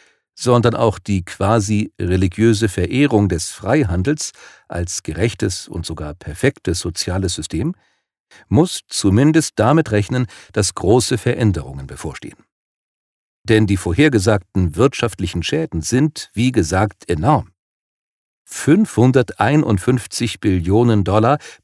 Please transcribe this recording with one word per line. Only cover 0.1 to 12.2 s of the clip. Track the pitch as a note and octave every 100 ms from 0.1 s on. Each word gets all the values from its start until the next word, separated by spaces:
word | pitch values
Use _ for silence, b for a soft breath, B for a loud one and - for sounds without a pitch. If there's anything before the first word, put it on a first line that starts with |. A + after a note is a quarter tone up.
| b _
sondern | - B2 A#2+ A2+
auch | - A#2 -
die | - F#2+
quasi | F2 - G2 A2+ G2+ G#2 G#2+ -
religiöse | F2+ F#2 F#2 G#2 A2+ G#2+ A2
Verehrung | - F2+ C3 C#3+ G#2+ G2
des | E2 -
Freihandels | - G2+ D3+ F#2+ F2 A#2 D#3 - B B B -
als | E2+ F2 -
gerechtes | - D#2 A2+ - G2+ - -
und | E2+
sogar | D#2+ D#2 D2+
perfektes | - - - B2+ - - E2+
soziales | F2 - - F#2+ F#2+
System, | - - E2 D3+ - _ _ _ _ _ b -
muss | A#2 F3+ - -
zumindest | - G2+ G#2 D3 D#3+ - -
damit | A2+ D#3+ D3+
rechnen, | G#2 G2 B2+ B2 B B
dass | G#2+ F#2+
große | - F2+ A#2+ - -
Veränderungen | B2+ - A2 D#2 C2 C2+
bevorstehen. | C2+ C2+ D#2 -